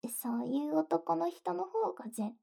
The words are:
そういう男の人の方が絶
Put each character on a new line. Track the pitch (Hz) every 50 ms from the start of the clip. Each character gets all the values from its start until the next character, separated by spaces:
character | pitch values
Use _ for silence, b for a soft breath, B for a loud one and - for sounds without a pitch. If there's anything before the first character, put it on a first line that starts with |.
| - 233
そ | - - - 240 233 233
う | 240
い | 247 254 277 294 294
う | 302 311
男 | 320 320 330 339 339 339 330
の | 330 330 349
人 | 349 - _ 370 359
の | 349 370
方 | 370 - 453 453 494 -
が | - 233
絶 | 226 - - 208 214 233 _